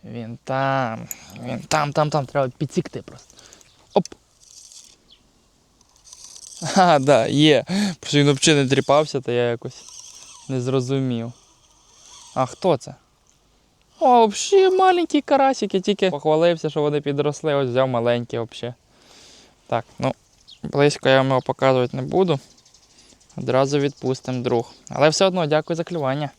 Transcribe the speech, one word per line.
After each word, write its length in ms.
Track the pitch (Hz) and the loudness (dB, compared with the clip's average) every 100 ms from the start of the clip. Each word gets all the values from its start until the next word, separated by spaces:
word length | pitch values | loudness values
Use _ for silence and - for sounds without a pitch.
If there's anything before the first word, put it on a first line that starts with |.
Він 360 | - 120 113 120 | -14 -14 -14 -14
там, 640 | - 135 135 135 123 113 117 - - - | -8 -4 -2 -2 -4 -6 -12 -16 -18 -16
він 160 | 120 123 | -10 -10
там, 340 | 151 156 143 | -2 -2 -2
там, 160 | 151 151 | -2 0
там. 160 | 151 131 | -2 -2
Треба 240 | 151 131 - | -2 -4 -4
підсікти 440 | 147 - - - | -6 -6 -6 -12
просто. 360 | - - _ - - - _ _ _ | -16 -20 _ -20 -20 -20 _ _ _
Оп! 120 | - - - _ _ _ - - - - _ _ - _ _ _ _ _ _ _ _ _ - - - - - 165 - | -2 -2 -14 _ _ _ -20 -20 -20 -20 _ _ -20 _ _ _ _ _ _ _ _ _ -20 -20 -20 -20 -14 -4 2
А, 240 | 180 151 | 4 4
да, 280 | 135 131 113 | 6 4 4
є. 380 | 139 151 135 135 190 202 175 | 4 4 4 2 -4 -4 -6
Просто 180 | - 147 | -2 2
він 140 | 143 | 2
взагалі 320 | 139 - 147 | 2 2 2
не 60 | 131 | 4
тріпався, 520 | 135 - 143 156 139 | 0 2 2 2 -4
то 100 | 131 | -4
я 180 | 120 120 | -2 0
якось 340 | 117 127 - - - - - - - - | -2 -8 -16 -20 -20 -20 -20 -20 -20 -8
не 120 | 131 | -6
зрозумів. 720 | 123 131 123 135 131 120 117 120 _ _ _ _ _ _ - - - - | -2 -2 -2 -4 -2 -4 -8 -14 _ _ _ _ _ _ -20 -20 -12 -6
А 100 | 127 | -6
хто 320 | - 190 143 | -4 -2 -2
це? 180 | - - _ _ _ _ _ _ _ _ _ _ | -4 -20 _ _ _ _ _ _ _ _ _ _
О, 280 | 294 247 220 | 4 6 4
взагалі 500 | 202 - 392 381 370 | 0 2 4 4 4
маленький 440 | 381 359 330 302 | 4 2 0 -2
карасик, 520 | - 277 269 262 202 | 2 2 2 0 -2
я 60 | 190 | -4
тільки 300 | 185 202 190 | -2 0 0
похвалився, 600 | 147 156 156 170 165 156 | 0 0 2 2 2 -2
що 120 | 151 | -2
вони 200 | 147 147 | 0 0
підросли, 520 | 143 143 147 143 156 | -2 -2 -2 -2 -2
ось 160 | 139 135 | 0 0
взяв 180 | 120 131 | 0 0
маленький 520 | 123 117 120 117 117 | 0 0 -2 -2 -8
взагалі. 360 | 113 - 117 123 _ _ _ - - - - _ _ | -8 -10 -12 -12 _ _ _ -20 -20 -20 -20 _ _
Так, 180 | 117 - _ | -6 -6 _
ну, 140 | 131 - _ _ _ - | -6 -6 _ _ _ -16
близько 460 | - 143 143 - - | -6 0 2 2 2
я 80 | 135 | 4
вам 100 | 131 | 4
його 140 | 131 | 0
показувати 560 | 127 131 135 131 123 131 | -2 0 2 2 0 -4
не 60 | |
буду. 360 | 127 175 190 139 - _ _ _ _ _ _ _ _ - | -4 0 0 -2 -6 _ _ _ _ _ _ _ _ -12
Одразу 400 | 95 127 139 143 | -2 0 2 0
відпустимо, 640 | 143 - 127 131 - 127 | -2 -4 -6 -6 -6 -6
друг. 300 | 120 120 113 - - | -2 -2 -4 -14 -14
Але 200 | 127 147 | 0 0
все 160 | 151 190 | 2 0
одно 200 | 185 156 | 0 -2
дякую 320 | 151 - 170 | -2 -2 -8
за 60 | |
клювання. 460 | 170 175 135 139 143 | -6 -6 -4 -4 -8